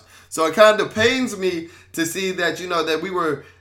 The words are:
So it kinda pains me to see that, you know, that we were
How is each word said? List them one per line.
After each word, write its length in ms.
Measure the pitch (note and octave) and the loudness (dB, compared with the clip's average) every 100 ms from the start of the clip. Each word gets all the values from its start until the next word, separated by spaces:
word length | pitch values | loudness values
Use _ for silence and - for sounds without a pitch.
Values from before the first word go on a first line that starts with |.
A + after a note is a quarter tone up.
| - - - | -20 -20 -10
So 160 | - D#3+ | -2 0
it 80 | |
kinda 320 | D#3 G#3+ G3+ C#3+ | 6 6 6 0
pains 500 | G#3+ A#3 C4 A#3+ G3+ | 0 0 2 -2 -4
me 320 | F#3 E3+ E3 - - | -4 -4 -8 -16 -12
to 140 | - E3 | -6 -4
see 240 | F#3+ F#3+ | -4 -4
that, 280 | F3 E3+ D#3 | -2 -2 -4
you 60 | F3+ | -4
know, 160 | E3 | -2
that 200 | D#3+ D#3 | 0 -2
we 80 | F#3+ | -2
were 340 | F#3 D#3+ C#3 - - | -2 -2 -4 -8 -20